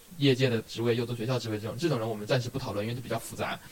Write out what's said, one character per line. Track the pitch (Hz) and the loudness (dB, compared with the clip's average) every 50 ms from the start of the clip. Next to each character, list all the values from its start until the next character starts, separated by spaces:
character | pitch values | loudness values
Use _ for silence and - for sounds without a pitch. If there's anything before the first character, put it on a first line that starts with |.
| - - - | -18 -12 -2
业 | - 139 139 127 | 4 6 6 6
界 | 120 131 120 | 6 4 2
的 | 113 110 - | 2 0 -2
职 | - - 110 | -4 -4 0
位， | 117 120 113 | 2 2 2
又 | 120 117 | 2 0
做 | 113 120 | -2 -2
学 | 113 110 | -4 -2
校 | 127 127 117 | 0 0 0
职 | 113 113 | 0 -2
位 | 107 | -4
这 | 104 110 | -4 -4
种， | 110 - - | -6 -4 0
这 | 170 | 0
种 | 160 139 | 2 2
人 | 117 110 113 | 2 0 -2
我 | 110 | -4
们 | 104 104 | -4 0
暂 | - 139 123 | 2 2 2
时 | 120 - | 2 0
不 | - 135 | -4 -6
讨 | 120 113 101 | -6 -4 -2
论， | 104 104 | -2 -2
因 | 113 | -2
为 | 120 | -4
它 | 127 | -4
比 | 120 | -4
较 | 104 113 | -4 -4
复 | - - - 120 | -4 -4 -6 -6
杂。 | - - - - - - - | -4 -4 -4 -4 -8 -10 -16